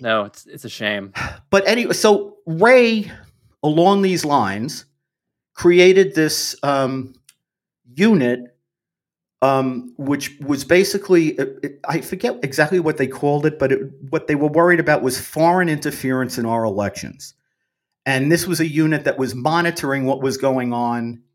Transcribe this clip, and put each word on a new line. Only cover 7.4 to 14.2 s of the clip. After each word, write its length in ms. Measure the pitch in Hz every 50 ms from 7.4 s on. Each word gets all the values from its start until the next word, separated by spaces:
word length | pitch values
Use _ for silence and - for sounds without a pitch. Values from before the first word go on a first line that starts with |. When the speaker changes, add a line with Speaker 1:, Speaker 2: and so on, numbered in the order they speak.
| _ _ _ _ _ _ _ _ _ 120 120
Speaker 2:
unit, 460 | 143 196 233 214 160 127 120 123 127 123 - _ _ _ _ _ _ _ _ _ _ _ _ _ _ _ _ _ -
um, 520 | 127 135 135 135 131 127 127 120 - - -
which 400 | - 139 139 143 139 - - - -
was 240 | 131 139 143 135 135
basically, 640 | - 170 180 190 185 - 202 - - 185 170 160 151
it, 300 | - - 139 135 135 - -
it, 160 | 139 - - -
I 140 | 143 147 165
forget 380 | - - 202 185 - 240 262 247 -
exactly 360 | 135 - - 151 147 185 185
what 180 | 160 156 147
they 100 | - 135
called 380 | 127 - - 147 147 143 147 147
it, 140 | 156 151 -
but 120 | 139 135
it, 80 | 135 135 135 139 - - 143 135
what 180 | 160 156